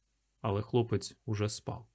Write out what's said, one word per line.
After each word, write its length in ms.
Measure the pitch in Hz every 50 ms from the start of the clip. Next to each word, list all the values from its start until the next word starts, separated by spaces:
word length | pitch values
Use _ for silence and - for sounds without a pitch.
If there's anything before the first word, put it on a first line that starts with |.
| _ _ _ _ _ _ _ _
Але 200 | - 110 98 104
хлопець 560 | 107 - - 123 117 113 110 98 - - - - _
уже 240 | 113 107 101 107 107
спав. 380 | - - - - 90 - - - _